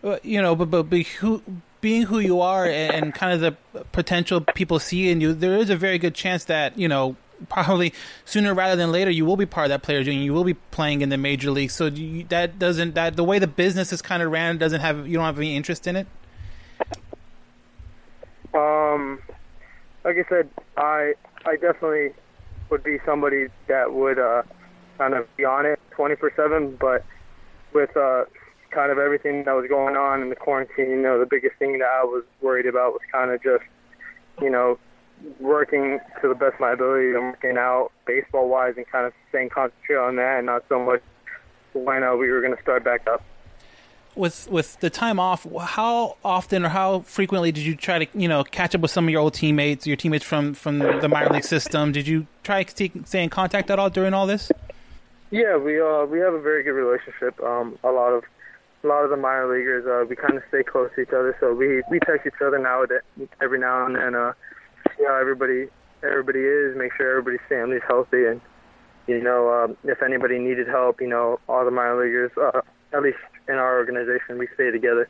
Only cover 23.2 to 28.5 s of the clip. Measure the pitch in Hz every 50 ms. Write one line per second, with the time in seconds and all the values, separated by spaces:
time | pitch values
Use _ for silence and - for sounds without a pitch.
23.2 | 143 143 139 139 135 131 - - - - 135 135 127 120 131 135 135 135 135 127
24.2 | 127 117 113 120 117 - - - - - - - - - - - 139 131 135 127
25.2 | 120 - _ - 139 131 131 139 143 147 151 - _ - - - 147 143 151 -
26.2 | - 147 - - 156 151 151 160 151 139 131 - 135 131 127 123 - - - -
27.2 | - - - - - - - - - - - 151 143 135 - 156 139 135 131 127
28.2 | 123 - _ - - -